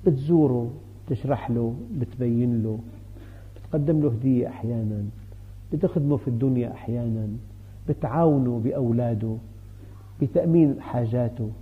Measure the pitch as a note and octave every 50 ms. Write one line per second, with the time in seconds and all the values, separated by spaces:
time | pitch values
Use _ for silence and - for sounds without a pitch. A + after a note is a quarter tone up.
0 | - F#3+ D3+ C3 C3+ D3+ E3+ D#3+ D3+ C3+ B2 A#2+ A#2+ A#2+ C3 - - - - -
1 | - - C#3+ - - C3 C#3+ A2 - - A#2 A#2+ A#2 A#2 A#2+ D3+ A#3+ - A3 D3
2 | A#2+ - - B2+ B2+ A#2 A#2 A#2 B2 B2 A#2+ A2+ G#2 A2 G#2+ A2 - - - -
3 | - - - - - - - - - - - - - - - D#3 C#3+ D3+ E3 D#3
4 | D3 D3 A2+ A2 B2+ C3+ C3 A#2+ A#2+ - - - A2+ A#2 A#2+ A2+ A2 G#2+ G#2+ G#2
5 | G#2 G#2 - - - - - - - - - - - - D#3+ D3+ F#3+ F3 - E3+
6 | C#3+ C#3+ D3 C3 - C3 A#2+ A2+ C3 C3+ C3 B2 A#2+ - - A2 G2+ - A#2 A#2+
7 | A#2+ A#2 A2 A2 A2 G#2+ G#2 A#2+ - - - - - - - - - - D3 -
8 | - - B2+ D#3+ E3+ D#3+ D3 C#3 B2+ B2 A#2+ A#2 A2 C#3 C3+ C#3+ C3 A#2 A#2 A#2+
9 | A#2+ A#2 A#2 G#2 A2 A2 A2 A2+ - - - - - - - - - - - -
10 | - - - - D3 - - F3 F3 E3+ D#3+ E3+ D#3+ C#3+ C3 - - - - B2
11 | A#2 A2+ A#2 B2 A#2+ A2+ - - A2 G#2+ G#2 -